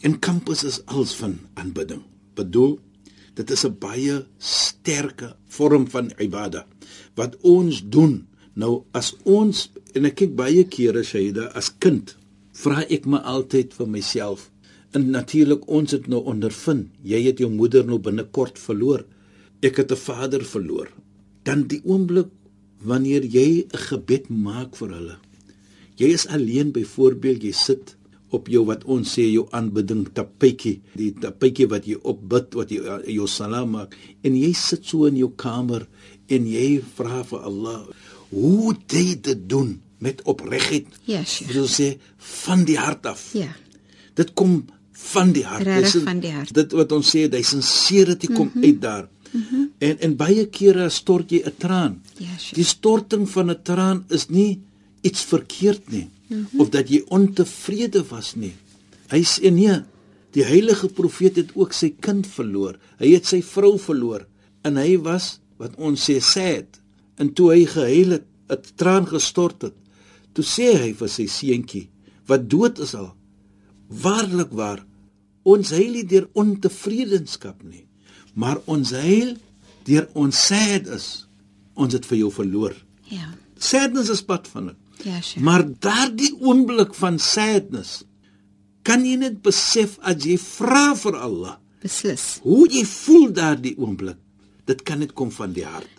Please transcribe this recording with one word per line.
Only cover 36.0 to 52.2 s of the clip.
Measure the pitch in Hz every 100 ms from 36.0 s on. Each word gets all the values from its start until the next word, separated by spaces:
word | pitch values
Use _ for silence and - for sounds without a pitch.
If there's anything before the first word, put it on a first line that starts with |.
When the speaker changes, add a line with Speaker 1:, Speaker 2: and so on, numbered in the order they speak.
| - - -
Speaker 1:
en | 131 117
jy | 117 135 143 120 -
vra | 117 127
vir | 120 120
Allah, | - 98 113 113 98 - - - -
hoe | 98 139 208 226 - -
jy | 165 180 147
dit | 139 120 92
doen, | 135 123 90 - _
met | 131 131 -
opregtheid, | - 110 131 - 147 - - -
Speaker 2:
Ja, | 190
Sheikh. | - - 139
Speaker 1:
wil | 135 135
sê, | - 139 135 _ _
van | - - - 185 156
die | 151
hart | - - 113
af. | - -
Speaker 2:
Ja. | 214 156 - _ _ _ _ _ -
Speaker 1:
Dit | 170
kom | - 185 165 - _ _
van | - - 190 185
die | 147 -
hart. | -
Speaker 2:
Regtig | 196 190 190
Speaker 1:
Dis | 175
'n | 151
Speaker 2:
van | 180
die | 170
hart. | 147 139
Speaker 1:
Dit | 151 151
wat | 160 151
ons | 151 - 160
sê, | 151
die | 127
sincerity | 113 139 - - - 196 185 175 -
kom | 226 -
Speaker 2:
Mhm. | 247 294
Speaker 1:
uit | -
daar. | 110 196 202 _ -
Speaker 2:
Mhm. | 240 214 262 285 -
Speaker 1:
En, | 147 156
en | 160 131
baie | 156 214 208
kere | - 196 180 175
stort | - - 180 170
jy | 170 151
'n | -
traan. | 180 185 147 92 -
Speaker 2:
Ja, | -